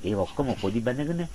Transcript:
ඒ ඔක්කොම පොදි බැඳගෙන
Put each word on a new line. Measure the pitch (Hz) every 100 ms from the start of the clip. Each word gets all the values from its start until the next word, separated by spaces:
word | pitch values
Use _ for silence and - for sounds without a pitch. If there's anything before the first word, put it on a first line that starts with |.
ඒ | - 104
ඔක්කොම | - - 139
පොදි | 110 98 110
බැඳගෙන | 117 127 147 170 165